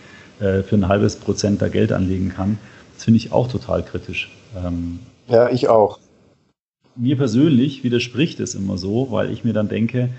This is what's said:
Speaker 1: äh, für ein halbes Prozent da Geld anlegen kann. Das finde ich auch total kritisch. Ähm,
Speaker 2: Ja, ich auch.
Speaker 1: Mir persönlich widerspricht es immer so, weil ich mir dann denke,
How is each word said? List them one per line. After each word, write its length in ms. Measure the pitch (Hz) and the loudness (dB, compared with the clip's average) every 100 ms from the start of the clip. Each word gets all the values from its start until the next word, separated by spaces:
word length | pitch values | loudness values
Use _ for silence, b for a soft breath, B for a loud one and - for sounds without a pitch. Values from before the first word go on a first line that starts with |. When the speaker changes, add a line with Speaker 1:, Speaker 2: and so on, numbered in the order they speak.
| B B B - | B B B -4
Speaker 1:
äh, 220 | 98 95 | 0 0
für 140 | 98 104 | 2 0
ein 120 | 95 | 2
halbes 280 | 101 107 - | 2 2 -2
Prozent 440 | - 101 101 98 | -4 -2 0 0
da 60 | 98 | 0
Geld 220 | 98 107 | 0 0
anlegen 380 | 101 92 95 95 | 0 -2 -2 -4
kann. 300 | - 95 107 B B B | -4 -4 -4 B B B
Das 120 | - - | -4 2
finde 120 | 113 | 2
ich 140 | - | 2
auch 160 | - 127 | -2 -2
total 340 | 113 - 87 | -4 -4 -4
kritisch. 480 | 85 87 - 87 - - - 92 | -4 -10 -10 -12 -12 -18 -16 -10
Ähm, 360 | 90 87 87 87 - _ - | -6 -6 -8 -10 -16 _ 2
Speaker 2:
Ja, 220 | 117 120 | 4 4
ich 200 | 127 - | 2 4
auch. 280 | 113 101 - _ _ _ _ _ _ _ _ _ - | 6 4 0 _ _ _ _ _ _ _ _ _ -4
Speaker 1:
Mir 220 | 120 135 | -2 0
persönlich 680 | 135 113 165 123 143 - | 0 2 4 4 2 -2
widerspricht 560 | 123 120 - - 170 - | -2 -2 -2 -2 -2 -2
es 140 | 104 | -8
immer 240 | 101 98 95 | -6 -4 -4
so, 300 | 92 113 131 | -2 -2 -2
weil 220 | 104 98 | -2 -2
ich 120 | 104 | -2
mir 100 | 117 | -2
dann 140 | 107 104 | 0 -2
denke, 420 | 101 117 127 123 | -2 -2 0 -4